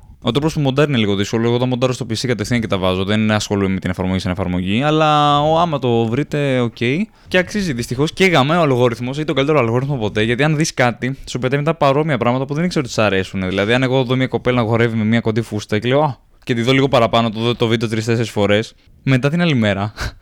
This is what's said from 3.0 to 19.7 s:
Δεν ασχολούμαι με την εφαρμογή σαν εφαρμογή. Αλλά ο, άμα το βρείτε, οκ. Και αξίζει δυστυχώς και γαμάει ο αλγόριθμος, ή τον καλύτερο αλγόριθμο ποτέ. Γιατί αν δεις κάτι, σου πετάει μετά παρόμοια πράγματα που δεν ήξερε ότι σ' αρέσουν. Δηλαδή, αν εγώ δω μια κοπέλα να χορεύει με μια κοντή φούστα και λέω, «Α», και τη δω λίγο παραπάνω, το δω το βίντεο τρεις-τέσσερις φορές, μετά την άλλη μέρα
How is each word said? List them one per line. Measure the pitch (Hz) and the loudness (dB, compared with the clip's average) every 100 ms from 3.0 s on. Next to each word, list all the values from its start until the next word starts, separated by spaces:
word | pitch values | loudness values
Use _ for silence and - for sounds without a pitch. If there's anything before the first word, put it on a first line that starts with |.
Δεν | 95 107 107 | 0 0 2
ασχολούμαι | 107 - 101 95 | 0 0 0 0
με | 95 | -2
την | 92 | -4
εφαρμογή | 90 92 92 | -4 -2 -2
σαν | 92 | -2
εφαρμογή. | 90 90 90 92 110 | -2 -2 -2 -2 0
Αλλά | 147 156 156 151 147 147 | 0 2 2 2 2 2
ο, | 151 160 | 2 0
άμα | 170 147 | 0 -2
το | 127 117 113 | 0 0 0
βρείτε, | 120 147 147 143 127 | -2 -2 -2 -2 0
οκ. | 120 - 120 147 220 _ - | -2 -2 -2 -2 -4 _ -4
Και | 185 | -2
αξίζει | 175 208 185 | 0 -4 -4
δυστυχώς | 120 120 123 151 | -4 -4 -2 -2
και | - 185 | 2 2
γαμάει | 160 131 175 | 4 2 2
ο | |
αλγόριθμος, | 156 123 123 113 123 143 | 2 4 2 0 -6 -6
ή | |
τον | 156 135 | -4 0
καλύτερο | 139 151 | 2 2
αλγόριθμο | 117 120 139 139 | 2 0 0 -2
ποτέ. | 104 107 | -2 0
Γιατί | 110 120 | 0 0
αν | 147 151 | 0 0
δεις | 156 | -2
κάτι, | - 123 113 127 135 - | 0 0 0 -6 -6 -8
σου | 131 | -4
πετάει | 127 139 | -2 -2
μετά | 147 160 | -2 0
παρόμοια | 143 139 160 131 | 2 2 0 0
πράγματα | 117 127 135 | 0 0 -2
που | |
δεν | 147 | -2
ήξερε | 175 165 123 | -2 -2 -4
ότι | |
σ' | - | 0
αρέσουν. | 107 95 95 98 92 | 2 2 -2 -4 -2
Δηλαδή, | 95 101 | 0 2
αν | 123 | 2
εγώ | 131 131 | 2 0
δω | 120 127 | 0 0
μια | 131 | 0
κοπέλα | 117 127 123 | -2 0 0
να | 110 | 2
χορεύει | 117 117 113 | 2 2 2
με | |
μια | 107 117 | 2 2
κοντή | 113 110 | 0 -2
φούστα | 113 107 - 107 | -2 -6 -4 -2
και | 120 | 0
λέω, | 135 | 2
«Α», | 151 123 _ _ | 0 -4 _ _
και | - | -4
τη | 117 | -2
δω | 117 | 2
λίγο | 135 135 | 2 4
παραπάνω, | 127 113 117 117 | 4 4 2 0
το | 107 | 0
δω | 117 117 | -2 0
το | 117 | 0
βίντεο | 113 113 | 0 0
τρεις-τέσσερις | 110 110 117 110 | -2 0 0 -2
φορές, | - 101 104 113 - _ - | 0 2 2 0 -8 _ -6
μετά | - 131 139 | 0 2 2
την | 170 | 0
άλλη | 175 135 | 2 2
μέρα | 107 | 2